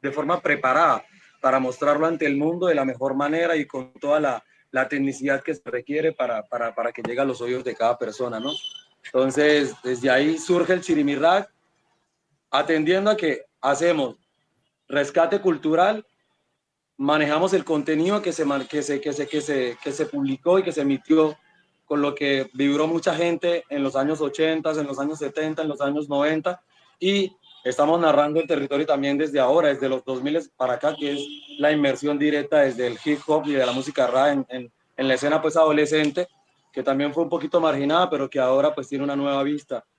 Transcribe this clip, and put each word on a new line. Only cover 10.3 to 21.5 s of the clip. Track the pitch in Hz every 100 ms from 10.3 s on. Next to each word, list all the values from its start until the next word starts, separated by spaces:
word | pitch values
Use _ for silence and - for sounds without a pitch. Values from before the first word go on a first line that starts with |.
| 160
surge | - 175 170
el | 185
Chirimi | 180 156 143 143
Rap, | 156 190 196 _ _ _ _ _ _ _ _ _ _
atendiendo | 135 147 160 151 185 202
a | 214
que | 165 127 - _
hacemos | 131 139 170 160 131 113 _ _ _ _ _ _ _
rescate | 143 139 - 165 196
cultural, | 190 156 156 160 190 220 - _ _ _ _ _ _ _ _ _
manejamos | 139 151 147 151 180
el | 185 -
contenido | 156 147 156 170 208
que | 190
se | 160 147
mar-, | 139 131
que | 147
se, | 147 139
que | 147
se, | 147 143
que | 151
se, | 143 139 123 117
que | 143
se | 143 151
publicó | 143 139 135 170 185
y |
que | 185
se | 151
emitió, | 139 135 - 160 156 151 _